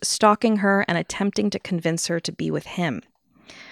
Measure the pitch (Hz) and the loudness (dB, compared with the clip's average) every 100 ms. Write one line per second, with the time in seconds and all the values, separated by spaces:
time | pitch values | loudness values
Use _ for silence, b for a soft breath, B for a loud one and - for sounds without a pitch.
0 | - - 214 208 226 214 196 196 - 170 | -2 4 4 4 2 2 2 2 2 -2
1 | 170 - 196 214 208 190 - 170 165 165 | -4 -2 -2 0 -2 -2 -4 -2 0 -2
2 | - 170 - - 156 151 - - 170 98 | -2 -4 -4 -4 -4 -4 -6 -4 -4 -4
3 | - _ _ B B B B | -10 _ _ B B B B